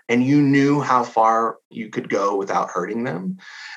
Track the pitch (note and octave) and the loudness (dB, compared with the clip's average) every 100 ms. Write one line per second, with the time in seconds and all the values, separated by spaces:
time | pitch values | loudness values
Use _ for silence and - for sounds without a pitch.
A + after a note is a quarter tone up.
0 | - B2 B2+ D3 C#3+ C#3 C#3 D3 C3 B2+ | -2 0 4 4 4 4 4 2 2 0
1 | A#2 - A2 A2+ A2+ - _ - G#2+ - | 0 2 2 4 0 -4 _ -12 -10 -8
2 | - A2 G2 G2+ G2 F#2 - F#2 F2+ A2+ | -4 -2 0 -2 -2 -2 -2 -4 -6 -4
3 | B2+ E3 F#3+ F#3 - - - | -6 -6 -8 -10 -12 -18 -18